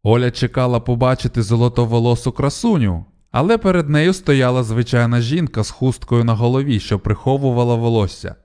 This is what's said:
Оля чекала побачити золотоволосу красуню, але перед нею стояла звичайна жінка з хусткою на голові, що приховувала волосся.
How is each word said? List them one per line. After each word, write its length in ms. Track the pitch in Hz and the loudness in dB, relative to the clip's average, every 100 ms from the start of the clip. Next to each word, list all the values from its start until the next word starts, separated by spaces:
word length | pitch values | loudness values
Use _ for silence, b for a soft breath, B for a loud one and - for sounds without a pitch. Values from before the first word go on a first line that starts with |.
Оля 280 | 101 120 123 | 2 2 0
чекала 500 | - 123 - 127 120 | -2 -4 -2 0 0
побачити 600 | 120 120 127 131 117 123 | -2 0 0 0 -2 -4
золотоволосу 880 | 104 117 120 120 120 117 120 117 135 | 0 2 2 2 0 2 2 0 -2
красуню, 720 | - 139 - 233 185 107 87 - _ _ 117 | -2 -4 0 0 2 0 -2 -8 _ _ -2
але 200 | 170 226 | 0 2
перед 300 | 196 180 147 | 2 0 2
нею 240 | 151 165 | 2 2
стояла 500 | 185 - 139 127 127 | 0 0 2 2 0
звичайна 580 | 113 113 117 123 117 120 | 0 -2 0 0 2 0
жінка 440 | 117 165 151 - | 0 -2 -2 -2
з 60 | 104 | -6
хусткою 540 | - 131 120 - 120 | -2 -2 -2 -2 0
на 100 | 117 | 2
голові, 460 | 107 120 131 143 107 | 2 0 0 0 -2
що 180 | - 98 | -2 -4
приховувала 760 | - 107 - 139 139 120 120 | -2 -2 0 0 0 0 0
волосся. 600 | 117 117 113 98 - - - | 0 2 0 0 -4 -14 -14